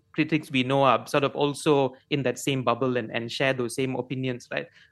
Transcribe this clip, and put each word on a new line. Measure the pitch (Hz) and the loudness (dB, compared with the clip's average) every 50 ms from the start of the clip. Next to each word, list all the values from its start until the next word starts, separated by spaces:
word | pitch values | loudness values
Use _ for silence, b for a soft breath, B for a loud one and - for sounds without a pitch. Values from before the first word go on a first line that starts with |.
| _ _ - | _ _ -2
critics | - 151 156 165 151 156 - 135 | -2 0 2 0 -2 -2 0 0
we | 131 127 | 0 2
know | 127 139 139 139 | 2 2 4 4
are | 131 117 110 120 - | 4 4 2 0 0
sort | - 147 139 | 0 0 0
of | 135 - | 0 0
also | 139 147 143 139 - - 160 147 139 135 127 B B B B | 0 -2 -2 -2 -2 2 2 4 4 4 2 B B B B
in | 147 139 127 | -2 0 0
that | 127 123 - | -2 -2 -2
same | - 147 135 131 120 | -2 -2 -2 0 0
bubble | 120 120 117 135 127 123 | 0 0 2 0 0 0
and, | 123 110 110 | 0 -2 -2
and | - 117 117 117 | -4 -6 -6 -6
share | - - 143 135 131 | -4 -2 0 0 0
those | 131 123 113 - | 0 -2 -4 -2
same | - 131 131 131 | -4 -4 -2 -2
opinions, | 127 123 - - 127 131 131 123 120 - - 139 | -4 -6 -6 -6 -4 -4 -4 -4 -6 -8 -6 -6
right? | 147 - - b b b b | -6 -6 -8 b b b b